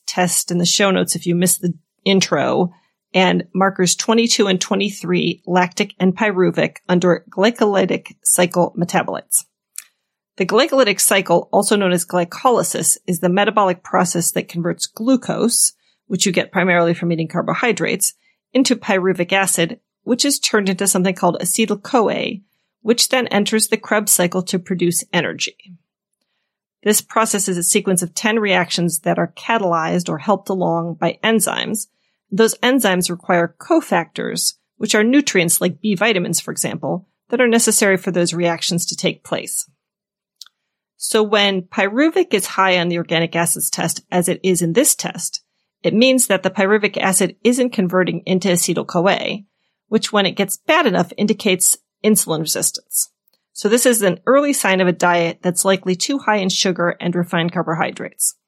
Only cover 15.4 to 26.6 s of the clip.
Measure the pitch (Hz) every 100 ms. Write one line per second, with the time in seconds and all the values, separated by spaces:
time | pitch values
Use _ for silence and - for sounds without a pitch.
15.4 | 226 - - - _ _ _ 185 202 180
16.4 | - 190 180 175 170 170 175 165 160 170
17.4 | - - 240 190 170 196 - - _ _
18.4 | _ 254 269 214 - 190 185 180 175 196
19.4 | 190 - 170 - _ _ - 247 285 277
20.4 | - 214 196 185 196 214 185 180 180 170
21.4 | 180 - 220 208 - 262 202 - - 196
22.4 | - _ _ _ 226 240 - 262 240 202
23.4 | 208 220 - 214 - 214 214 - 175 185
24.4 | 180 185 180 180 175 170 - 180 117 82
25.4 | - - - 175 _ _ _ _ _ _
26.4 | _ _